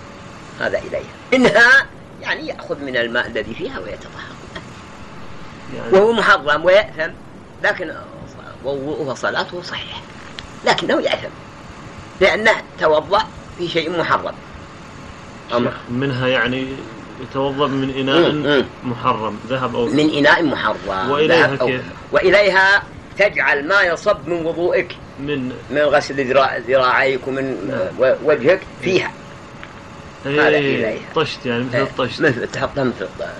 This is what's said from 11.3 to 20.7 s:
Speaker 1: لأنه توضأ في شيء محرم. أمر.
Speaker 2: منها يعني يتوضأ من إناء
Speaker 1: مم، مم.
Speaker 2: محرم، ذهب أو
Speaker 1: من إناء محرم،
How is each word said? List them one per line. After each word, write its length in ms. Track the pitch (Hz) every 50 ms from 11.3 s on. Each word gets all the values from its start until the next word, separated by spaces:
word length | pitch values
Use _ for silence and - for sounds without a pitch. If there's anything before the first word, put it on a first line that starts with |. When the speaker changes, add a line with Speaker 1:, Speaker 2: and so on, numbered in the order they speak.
| - - - - - - - - - - - - - - - - - -
Speaker 1:
لأنه 300 | 180 185 160 208 220 220 214 - - - - -
توضأ 440 | 175 160 151 156 147 156 196 214 220 - - - - - -
في 100 | - 175
شيء 320 | 160 170 165 151 165 180 165
محرم. 340 | 156 156 135 113 87 85 - - - - - - - - - - - - - - - - - - - - - - - - 120
أمر. 180 | 120 120 120 - - - 123
Speaker 2:
منها 380 | 120 127 139 139 127 127 131
يعني 400 | 127 131 120 113 123 127 131 131 131 135 - - - - - - - - -
يتوضأ 460 | 127 123 - 135 135 139 135 139 147
من 220 | 131 135 135 135 135
إناء 420 | 131 135 131 135 139 170 165 147
Speaker 1:
مم، 120 | 147 151 139
مم. 220 | 143 147 131 110 - - - 131
Speaker 2:
محرم، 560 | 123 117 120 123 127 117 107 110 104 104 107 110 113
ذهب 260 | 131 131 131 120 120
أو 100 | 120 120
Speaker 1:
من 240 | 113 123 151 156 156
إناء 340 | 147 143 143 151 170 175 170
محرم، 680 | 135 120 - - 110